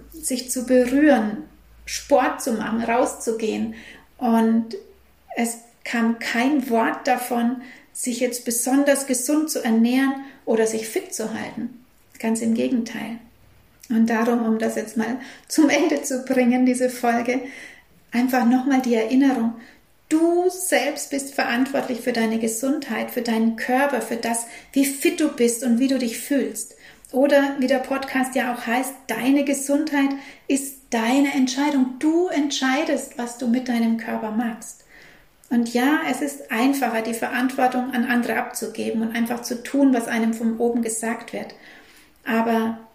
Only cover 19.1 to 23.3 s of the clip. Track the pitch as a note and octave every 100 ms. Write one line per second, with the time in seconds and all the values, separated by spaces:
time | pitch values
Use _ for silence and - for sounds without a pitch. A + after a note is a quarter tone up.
19.1 | C4 C#4 A#3 A3+ - - - _ _ -
20.1 | D#4 E4 F4 F4+ F4+ - B3+ C4+ D4 -
21.1 | C#4 - - - A#3+ C4 C4 - A#3 B3+
22.1 | A#3 A3+ A3 A3+ - C4+ D4+ - A3 A3+
23.1 | B3 A#3